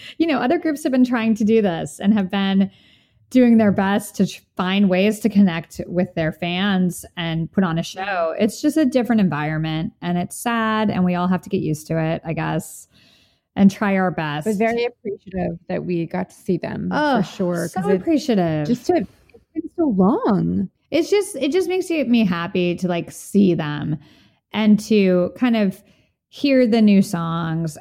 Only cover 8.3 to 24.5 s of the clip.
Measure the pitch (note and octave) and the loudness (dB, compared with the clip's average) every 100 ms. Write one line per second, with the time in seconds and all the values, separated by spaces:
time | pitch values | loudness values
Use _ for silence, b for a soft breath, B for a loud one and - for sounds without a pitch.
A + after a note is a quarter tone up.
8.3 | - A3 - D4 D#4 C4+ B3+ A#3 A3 F#3 | -2 -4 -2 -2 0 0 0 0 0 0
9.3 | C#3+ D3+ D#3 D#3+ D#3 - - F3 F3 F#3 | -2 -4 -4 -4 -4 -6 -8 -6 -4 -6
10.3 | - A#3+ A#3 A3 G#3+ G#3+ - F3+ F3+ F3+ | -8 -4 -2 -2 -2 -2 0 0 0 -2
11.3 | F3+ - G3 D#3 D3+ - D#3+ D#3+ E3 E3 | -2 -4 -4 -4 -6 -4 -4 -2 -4 -6
12.3 | D#3+ D#3 G#3 - - - b b b b | -6 -4 -4 -8 -14 -20 b b b b
13.3 | b _ - G3 - G3+ F#3+ F#3 E3 D#3 | b _ 2 4 4 0 0 0 -2 -4
14.3 | D3 A3+ G3+ A3+ A#3 A#3+ - A#3+ G#4 - | -4 -4 -2 -2 0 -4 -6 -10 -12 -10
15.3 | F#3 F3 E3+ - F3 D#3+ F3 E3 F3+ F#3+ | -6 -6 -6 -8 -6 -4 -4 -4 -6 -8
16.3 | - - F3 E3 - F3+ B3+ D4+ B3+ F3 | -8 -4 -4 -4 -6 -4 -2 0 0 -2
17.3 | - F3+ E3+ E3+ F#4 G4 F#3 E4 D4+ - | -4 -4 -2 -4 -2 0 0 2 0 2
18.3 | G3+ E3 D#3 D3+ B3 - E4+ F#3+ _ _ | 2 2 0 -2 -2 0 -2 -2 _ _
19.3 | - _ D#4+ E4+ - D#4 F#3 F#3 F4 A4+ | -20 _ -10 -8 -2 0 4 4 4 2
20.3 | F#3 E3+ F#3 F#3+ _ _ D#4 E4+ G#4 G4 | 0 0 -2 -4 _ _ -2 2 0 0
21.3 | - D4 F4 E4+ F#4 F4 D#4+ A3+ A#3 G3 | -4 -2 0 0 -2 -2 -2 2 2 2
22.3 | E3+ F3 F#3 F3 E3+ F3+ E3+ - - - | 0 -2 0 0 0 -2 -2 -6 -12 -2
23.3 | G3 G3 E3 D3 D3 D3+ D#3 b b b | 2 4 2 -2 -6 -6 -6 b b b
24.3 | b _ | b _